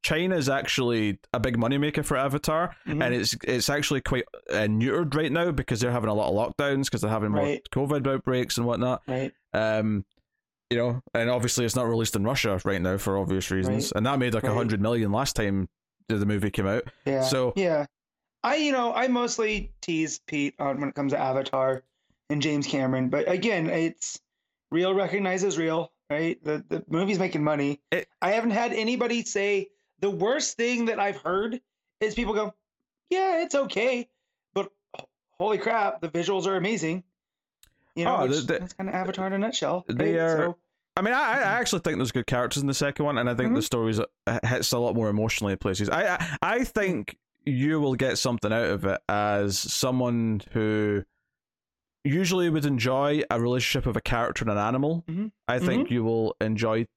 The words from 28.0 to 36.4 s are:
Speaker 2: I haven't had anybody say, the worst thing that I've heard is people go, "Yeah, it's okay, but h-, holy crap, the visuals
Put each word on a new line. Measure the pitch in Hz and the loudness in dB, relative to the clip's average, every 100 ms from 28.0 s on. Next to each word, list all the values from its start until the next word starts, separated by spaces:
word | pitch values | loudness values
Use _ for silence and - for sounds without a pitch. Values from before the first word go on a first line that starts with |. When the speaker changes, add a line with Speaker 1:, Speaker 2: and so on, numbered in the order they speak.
| - _ | -4 _
Speaker 2:
I | 175 | 0
haven't | 220 226 | 2 2
had | 208 240 | 0 0
anybody | 196 220 247 240 233 | 0 -2 0 0 -2
say, | - 202 202 202 196 _ _ _ | -2 -2 0 0 -2 _ _ _
the | 196 | -4
worst | 180 196 285 - - | 0 0 0 -2 -2
thing | 233 240 226 | 0 0 0
that | 214 | 0
I've | 202 202 | -2 -2
heard | 160 185 220 247 _ _ _ _ | -2 -2 -2 -6 _ _ _ _
is | 214 208 | -2 -2
people | 233 | -2
go, | 214 214 - _ _ _ _ _ | 0 -2 -6 _ _ _ _ _
"Yeah, | 359 381 330 | 0 2 2
it's | 339 294 | 0 0
okay, | 262 - 240 247 240 _ _ _ _ | 0 0 0 -2 -6 _ _ _ _
but | 196 196 _ _ - | -6 -6 _ _ -18
h-, | - _ _ _ | -18 _ _ _
holy | 202 208 | 0 0
crap, | 226 226 202 - | 0 0 0 -2
the | 165 | -4
visuals | 170 175 196 | -4 0 0